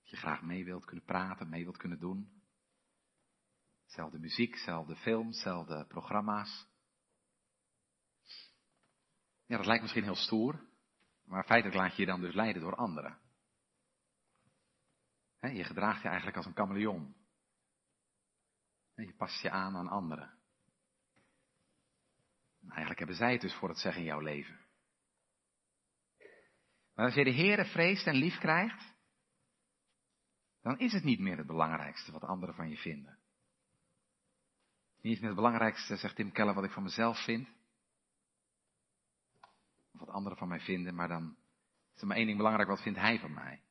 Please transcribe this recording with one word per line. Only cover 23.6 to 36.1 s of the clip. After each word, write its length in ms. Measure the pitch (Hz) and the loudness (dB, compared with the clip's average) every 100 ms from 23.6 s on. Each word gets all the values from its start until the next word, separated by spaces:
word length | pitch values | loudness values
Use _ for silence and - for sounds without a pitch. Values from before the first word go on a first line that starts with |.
| 95 | -6
het 100 | 80 | -2
zeggen 220 | 95 90 | -2 -2
in 80 | 82 | -4
jouw 120 | 76 | -4
leven. 380 | 76 73 71 - _ _ _ _ _ _ _ _ _ _ _ _ _ _ _ _ - - _ _ _ _ _ | -4 -6 -8 -16 _ _ _ _ _ _ _ _ _ _ _ _ _ _ _ _ -20 -20 _ _ _ _ _
Maar 100 | - | 2
als 100 | 120 | 4
je 100 | 131 | 6
de 100 | 135 | 6
Heere 300 | 127 180 208 | 6 6 6
vreest 420 | 208 - 170 196 170 | 4 4 4 4 4
en 80 | |
lief 240 | 139 160 - | 4 4 2
krijgt, 560 | - 160 214 - - _ _ _ _ _ _ _ _ _ _ _ _ _ _ _ _ _ | 4 4 4 -2 -16 _ _ _ _ _ _ _ _ _ _ _ _ _ _ _ _ _
dan 160 | - 262 | -2 2
is 140 | 247 | 2
het 120 | 208 | 2
niet 140 | 147 110 | 4 4
meer 180 | 95 85 | 2 -2
het 100 | 73 | -4
belangrijkste 680 | 80 80 80 73 - - | 2 2 2 -4 -10 -12
wat 120 | 78 | -10
anderen 300 | - 92 87 | -4 -4 -4
van 140 | 80 80 | -6 -6
je 60 | 76 | -6
vinden. 420 | - 73 69 - _ _ _ _ _ _ _ _ _ _ _ _ _ _ _ _ _ _ | -6 -6 -10 -20 _ _ _ _ _ _ _ _ _ _ _ _ _ _ _ _ _ _
Niet 160 | 113 | -2
eens 80 | 110 | 0
meer 80 | 110 | 0
het 100 | 95 | 4
belangrijkste, 580 | 117 113 113 104 - 101 | 4 6 4 2 -4 -4
zegt 200 | 101 | -4